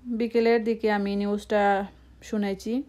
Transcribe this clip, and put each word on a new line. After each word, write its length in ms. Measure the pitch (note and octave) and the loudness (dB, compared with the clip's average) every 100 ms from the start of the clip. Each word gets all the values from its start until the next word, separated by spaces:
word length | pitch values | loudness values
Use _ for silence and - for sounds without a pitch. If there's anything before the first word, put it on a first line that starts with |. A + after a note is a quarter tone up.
| B3+ | -6
বিকেলের 580 | A#3 A#3 A#3 A3+ A#3 | -4 0 2 4 2
দিকে 280 | A3 A3+ G#3+ | 2 0 0
আমি 240 | G#3 G3+ G3+ | 0 0 -2
নিউজটা 680 | G3+ G#3 G3+ G#3 G3+ G3 G3 - - - | -2 -2 0 2 4 2 -2 -10 -20 -20
শুনেছি। 640 | - A3 G3+ G3 - A#3+ | -6 -4 -2 -4 -4 -4